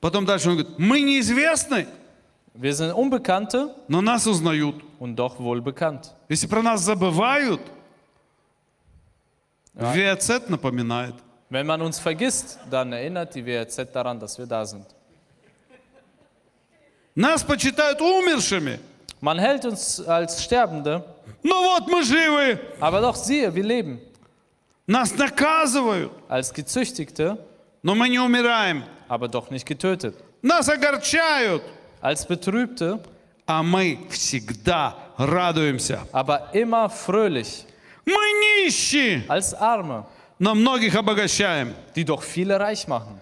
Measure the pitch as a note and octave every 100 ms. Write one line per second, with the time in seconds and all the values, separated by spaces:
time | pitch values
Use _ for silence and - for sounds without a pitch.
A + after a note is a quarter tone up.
0 | E3 F#3 F#3+ G3 D3+ F3 D3 - F3+ C#4
1 | C#4 C#4 G#3+ B3 D4+ D#4+ - B3+ D#3 -
2 | - _ _ _ _ A2+ C3 C#3+ D#3+ F3
3 | C4+ B3+ F3 F#3 G#3+ B3 D4 - - D#3+
4 | G#3 A#3+ A3 F#3+ E3 D#3 D3 D3 - -
5 | B2 A#2 B2 B2 A#2+ A#2+ A#2+ C3+ E3 C#3
6 | - - _ D#3+ D#3+ G#3 A3+ A3+ F3 G#3
7 | F#3 E3 A3+ C#4 C#4 E3 - - - _
8 | _ _ _ _ _ _ _ _ _ -
9 | _ _ _ _ _ _ _ - A#2 D#3+
10 | G3 F#3+ - A#3+ A#3+ E3+ C3+ B2 A#2 A#2+
11 | B2 B2 - _ _ C3 D3 D#3 E3 D#3+
12 | - D#3+ B3 - - - - C3 B2+ A#2+
13 | C3+ F3+ E3+ C#3 A#2+ A#2+ A2+ - B2+ C3
14 | B2 A#2+ G#2+ - B2 A2+ G#2+ G2+ G2+ _
15 | _ _ _ _ _ _ _ B3+ _ C4
16 | B3+ _ _ _ _ _ _ _ _ _
17 | _ - A#3+ D#4+ - C#4+ C4 C4+ D4+ C#4+
18 | D#4+ F#4+ F#4 D4+ F3+ G3 D3 A2+ - -
19 | - - C#3+ E3 G#3 C#4 B3+ G3+ - -
20 | E3+ E3 E3+ - - A#3+ A3 D#3+ C#3+ D#3+
21 | F3 - - - D4+ F#4 F#4 F4+ - F4
22 | C4+ D4 D#4+ D4 C#4 G#3 - - D3+ F3+
23 | A#3+ A3+ G3 C#4+ A3+ E3+ G3+ A#3+ F3 A#2+
24 | - - _ _ _ _ _ _ - A3+
25 | A#3+ - C#4 - C#4+ D#4+ D#4 B3+ B3 G3
26 | - - - C3 C3 - D3 B3 B3 -
27 | D3+ - D#3 G#3+ - - _ _ D#3 G3+
28 | B3 B3 B3+ A#3+ A#3+ A#3 G3+ D#3 A#2+ -
29 | - A#2+ A#2+ A#2+ A2+ C3+ - D3 F#3+ F#3
30 | B2 - - _ B3 E4+ C4+ D4+ C#4+ C#4+
31 | C#4+ D#4 E4 D4 A#3 E3 - - - -
32 | C3+ D3+ - F3 - G#3+ B3 B3 E3+ G#3+
33 | - - _ _ - D#3+ D#3+ F#3 F#3 C3+
34 | - - - C3+ G#2+ A2 - E3+ C3+ -
35 | - - C3+ E3+ F3+ D#3+ D3+ C3 - -
36 | - C3 C3+ C#3+ D3 G3 A#3 A3+ A3 -
37 | - G3 G#3+ C#3+ G#2+ - - - - -
38 | - G4 G#4 G#4 G#4+ G#4 F#4 A3 - C#4+
39 | B3+ E3 G2 D3+ F#3+ - G#3 A#3 E3+ A#2
40 | G#2+ - - _ F#3 G#3+ A#3 C4 A3 F3+
41 | G#3+ G#3 G#3 - G3+ D#3+ B2 G#2 - -
42 | D#3+ D#3 - - F#3 G3 G3+ G#3+ - B2
43 | A2 G2